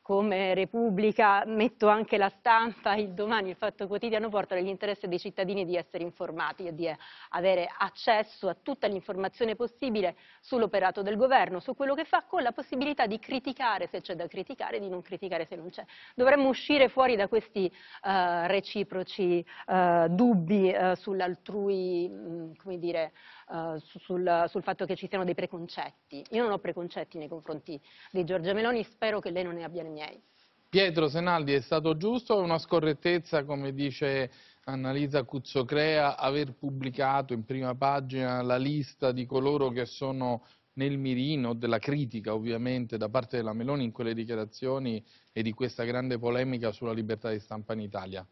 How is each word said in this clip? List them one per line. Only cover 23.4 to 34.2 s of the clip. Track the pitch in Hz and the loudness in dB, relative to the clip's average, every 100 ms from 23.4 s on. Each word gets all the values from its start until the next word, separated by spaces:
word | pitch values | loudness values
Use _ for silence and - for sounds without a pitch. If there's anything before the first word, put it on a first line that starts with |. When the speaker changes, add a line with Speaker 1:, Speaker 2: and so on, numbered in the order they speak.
| - | -12
Speaker 1:
eh, | 170 165 160 | -8 -6 -8
su-, | - 185 | -10 -20
sul, | - 180 180 170 170 | -6 -2 2 4 2
sul | 202 | 0
fatto | 180 190 185 | -4 -4 -4
che | 180 | -4
ci | 185 | -4
siano | 196 | -2
dei | 180 | -2
preconcetti. | 175 180 175 170 - 143 _ _ 143 147 | -2 -4 -8 -12 -10 -10 _ _ -16 -6
Io | 226 | -2
non | 240 | 0
ho | 196 | 0
preconcetti | 180 170 175 190 160 170 | -4 -6 -8 -8 -10 -10
nei | 151 | -12
confronti | 165 160 156 - 147 _ - - | -12 -10 -12 -10 -14 _ -20 -8
di | 185 | -4
Giorgia | 170 185 165 | 0 0 0
Meloni, | 202 226 240 | 0 2 0
spero | 202 _ 220 214 | -4 _ -2 -2
che | 190 | -2
lei | 175 | -4
non | 180 | -4
ne | 170 | -6
abbia | 165 170 | -8 -8
nei | 160 | -10
miei. | 151 151 - _ _ _ _ _ | -10 -12 -14 _ _ _ _ _
Speaker 2:
Pietro | 180 196 165 156 | 2 4 4 2
Senaldi, | 143 175 170 143 | 2 2 2 2
è | 139 | 0
stato | 120 160 156 160 | 2 0 2 0
giusto | 196 247 240 | 0 -2 2
o | 214 | 2
una | 175 165 | 2 0
scorrettezza, | - 170 156 147 175 175 160 156 | 2 2 2 0 2 0 0 -2
come | 139 143 139 | -2 -4 -4
dice | 135 143 131 143 135 | -2 -4 -2 -2 0